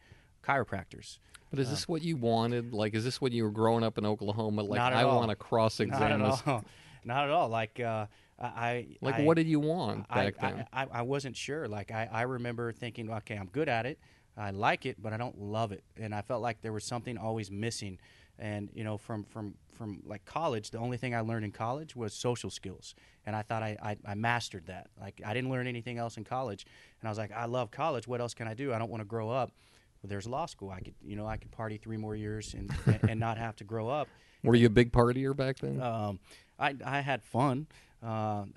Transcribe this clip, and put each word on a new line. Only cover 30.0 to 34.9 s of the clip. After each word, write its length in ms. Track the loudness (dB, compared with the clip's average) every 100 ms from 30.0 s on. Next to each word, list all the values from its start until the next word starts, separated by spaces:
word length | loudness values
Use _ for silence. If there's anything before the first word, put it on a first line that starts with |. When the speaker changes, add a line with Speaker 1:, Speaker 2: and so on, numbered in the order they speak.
Speaker 1:
Well, 80 | -8
there's 200 | -6 -4
law 180 | -4 -6
school. 240 | -8 -12
I 80 | -10
could, 140 | -12 -14
you 120 | -10 -6
know, 100 | -6
I 100 | -6
could 140 | -8
party 260 | -8 -6 -6
three 180 | -6 -6
more 180 | -4
years 400 | -4 -4 -6 -8
and, 160 | -8 -6 0
Speaker 2:
<laughs> 60 | 4
Speaker 1:
and, 240 | 6 4
and 100 | 2
not 180 | -2 -2
have 180 | -6 -10
to 80 |
grow 240 | -8 -6 -2
up. 180 | -2 -4 -10 -20 0
Speaker 2:
Were 100 | 8
you 140 | 10 10
a 20 |
big 220 | 10 8